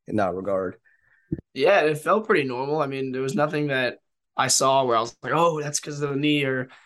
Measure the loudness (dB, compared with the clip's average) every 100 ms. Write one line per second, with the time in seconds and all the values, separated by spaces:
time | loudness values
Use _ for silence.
0 | -6 -2 -2 -2 -4 -2 -4 -8 _ _
1 | _ _ _ -10 -8 0 2 4 2 0
2 | 0 0 2 0 0 -2 -2 -2 -2 -4
3 | -4 -4 -2 0 0 0 -2 0 -2 -4
4 | _ _ _ -2 0 2 4 4 4 2
5 | 0 -6 -2 2 2 2 -4 -6 -8 -6
6 | -4 0 2 2 2 -2 -6 -14